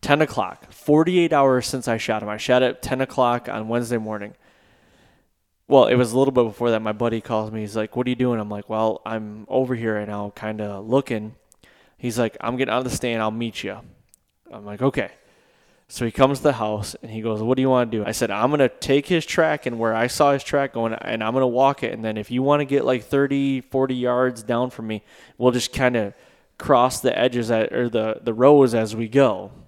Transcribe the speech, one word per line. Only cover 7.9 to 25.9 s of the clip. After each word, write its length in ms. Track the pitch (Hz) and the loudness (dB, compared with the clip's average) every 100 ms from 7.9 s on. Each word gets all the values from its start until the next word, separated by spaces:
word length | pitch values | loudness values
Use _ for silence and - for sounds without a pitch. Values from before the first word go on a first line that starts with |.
"What 140 | - 123 | -4 -4
are 20 | |
you 60 | 120 | -2
doing?" 240 | 123 117 | -2 -2
I'm 100 | 104 | -4
like, 180 | 104 104 | -10 -6
"Well, 320 | 110 110 110 - | -2 0 -2 -6
I'm 400 | 113 107 104 107 | -8 -8 -14 -4
over 280 | 127 127 123 | -2 0 -2
here 220 | 113 107 | -2 -4
right 100 | 104 | -4
now, 240 | 104 101 | -8 -8
kinda 460 | - 107 110 104 101 | -8 -10 -6 -8 -8
looking." 560 | 107 131 139 113 107 120 _ _ _ _ _ _ | 0 0 0 -6 -8 -14 _ _ _ _ _ _
He's 220 | 127 110 | -6 -2
like, 180 | 113 - | -2 -2
"I'm 160 | - 123 | -6 -2
getting 180 | 135 | 0
out 40 | 117 | 0
of 60 | |
the 60 | 127 | -2
stand. 320 | - 123 117 | -4 -4 -2
I'll 80 | 110 | -2
meet 320 | 110 117 - | -2 -6 -6
you." 160 | - 98 - - _ _ _ _ _ | -10 -10 -16 -20 _ _ _ _ _
I'm 160 | 107 104 | -18 -14
like, 160 | 104 | -2
"Okay." 280 | 131 139 98 - _ _ _ _ _ _ _ | -2 -2 -6 -10 _ _ _ _ _ _ _
So 180 | - | -6
he 60 | 117 | -6
comes 280 | - 135 139 | 2 2 4
to 60 | |
the 80 | 147 | 0
house, 420 | 123 107 107 104 - | 0 -2 -4 -6 -10
and 120 | 113 | -12
he 80 | 110 | -8
goes, 200 | 110 107 | -4 -2
"What 140 | 110 | 0
do 80 | 127 | 0
you 80 | 131 | 2
wanna 200 | 127 120 | 2 2
do?" 140 | 110 | -2
I 60 | 104 | -4
said, 220 | 113 113 | -2 -2
"I'm 180 | 101 120 | 0 0
gonna 180 | 147 131 | 2 2
take 380 | - - 139 139 | 0 0 0 2
his 180 | 175 | -2
track 420 | - - 160 151 - | -2 0 0 0 -4
and 120 | 120 | -2
where 160 | 113 | -2
I 140 | 110 120 | 0 -2
saw 240 | - 143 | 2 2
his 100 | 139 | 2
track 300 | - 143 139 | 0 -2 -2
going, 220 | 117 113 | -2 -4
and 280 | 110 - 113 | -4 -6 -4
I'm 100 | 110 | -2
gonna 140 | 123 131 | 0 0
walk 380 | 120 135 139 | 4 2 2
it. 80 | 123 | -4
And 120 | 107 | -4
then 120 | 110 107 | -6 -6
if 120 | 107 | -4
you 140 | 123 | -2
wanna 220 | 135 147 | 2 2
get, 200 | 143 139 | 2 0
like, 200 | 127 127 | 2 -2
thirty, 560 | 110 139 139 139 139 131 | 0 0 2 0 0 -2
forty 340 | - 135 131 | -4 -2 0
yards 480 | 127 123 123 131 120 | 0 0 2 0 -2
down 280 | 107 120 127 | -4 -2 -2
from 180 | - 113 | -4 -8
me, 160 | 107 _ - - _ | -8 _ -20 -20 _
we'll 140 | 123 | 2
just 200 | 123 113 | 2 -4
kinda 400 | - 131 | 0 0